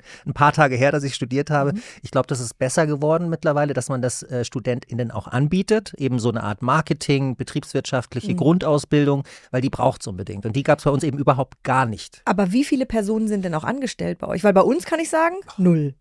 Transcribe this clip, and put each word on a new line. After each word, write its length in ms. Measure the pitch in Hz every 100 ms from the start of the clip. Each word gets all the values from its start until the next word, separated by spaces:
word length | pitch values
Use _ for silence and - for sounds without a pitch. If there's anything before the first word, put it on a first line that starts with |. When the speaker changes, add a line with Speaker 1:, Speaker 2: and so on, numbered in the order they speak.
| - - -
Speaker 1:
ein 60 |
paar 200 | - 147
Tage 220 | 160 143
her, 160 | 123 139
dass 140 | 147
ich 100 | 139
studiert 360 | - 123 131 143
habe. 240 | 147 143
Speaker 2:
Mhm. 80 | 196 - -
Speaker 1:
Ich 80 | -
glaube, 160 | 131 -
das 140 | 127
ist 180 | 120 -
besser 280 | 131 175 156
geworden 400 | 143 151 165 170
mittlerweile, 440 | 165 160 147 147
dass 160 | 127 -
man 100 | 127
das, 200 | 123 -
äh, 180 | - 127
StudentInnen 640 | 117 135 123 120 - 120 117
auch 160 | 107 -
anbietet, 640 | 127 147 185 196 220 208 -
eben 200 | 135 123
so 120 | 120
eine 120 | 110
Art 180 | 104 104
Marketing, 720 | 123 151 - 147 - 139 135 120
betriebswirtschaftliche 960 | 127 151 - 135 - 127 - 123 202
Speaker 2:
Mhm. 40 | 180
Speaker 1:
Grundausbildung, 840 | 143 175 160 147 - 147 143 143 - - -
weil 80 | 127
die 100 | 131
braucht's 360 | - 127 - -
unbedingt. 360 | 92 98 98 110
Und 100 | 117
die 60 |
gab's 180 | 143 147
bei 60 | 147
uns 140 | 139
eben 140 | 156 143
überhaupt 440 | 143 131 131 -
gar 220 | - 131 120
nicht. 360 | 98 - -
Speaker 2:
Aber 280 | - 202 185
wie 120 | 233
viele 220 | 294 262 262
Personen 420 | 220 202 220 220
sind 160 | 208
denn 100 | 185
auch 100 | 160
angestellt 520 | 165 262 254 - 170 175
bei 80 | -
euch? 140 | 185
Weil 100 | 208
bei 80 | 190
uns 240 | 180 302 -
kann 120 | 320
ich 120 | 320
sagen, 240 | 320 330 381 - -
null. 360 | 180 165 147 -